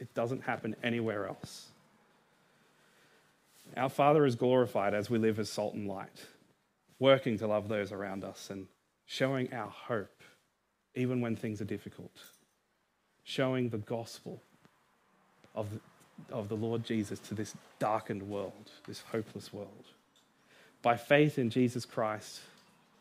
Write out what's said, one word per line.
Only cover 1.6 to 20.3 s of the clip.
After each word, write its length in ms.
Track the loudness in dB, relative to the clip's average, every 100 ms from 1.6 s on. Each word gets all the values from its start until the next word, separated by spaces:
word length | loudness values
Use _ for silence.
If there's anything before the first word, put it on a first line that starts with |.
| -18 -20 _ _ _ _ _ _ _ _ _ _ _ _ _ _ _ _ _ -20 -12 -4
Our 120 | -2
Father 380 | 4 6 8 6
is 80 |
glorified 600 | 4 4 6 4 2 2
as 140 | 0 2
we 100 | 2
live 200 | 2 0
as 100 | -2
salt 260 | -2 -4
and 140 | -4 -6
light, 380 | -6 -10 -16 -20 -20 _ _ _ _ _ 2
working 400 | 6 6 6 0
to 80 | 2
love 220 | 0 0
those 240 | -2 -2
around 320 | -4 -6 -6
us 260 | -8 -10 -12
and 160 | -12 -12 _ _ _ -10
showing 460 | 0 0 0 -2
our 160 | -4 -8
hope 540 | -10 -4 -4 -4 -12 -20 -20 _ _ _ _ _
even 260 | -2 0 0
when 160 | 0 -2
things 240 | -4 -4
are 60 | -4
difficult, 500 | -6 -8 -14 -16 -18 -20 -20 _ _ _ _ _ _ _ _
showing 440 | -8 -2 0 2 0
the 100 | -4
gospel 640 | -6 -6 -8 -12 -14 -14 -16 _ -20 _ _ _ _ _ _ _ -12
of 140 | -6 -6
the, 600 | -8 -14 -20 -20 -20 -10
of 140 | -6 -4
the 80 | -2
Lord 280 | 0 -2
Jesus 340 | 0 -2 -2 -4
to 140 | -8
this 200 | -6 -6 -10 -18 -4
darkened 440 | 0 0 -2 -6
world, 480 | -6 -6 -6 -10 -18 -20 -16
this 160 | -14 -6
hopeless 400 | -4 -4 -10 -12
world. 320 | -12 -12 -16 -20 -20 _ _ _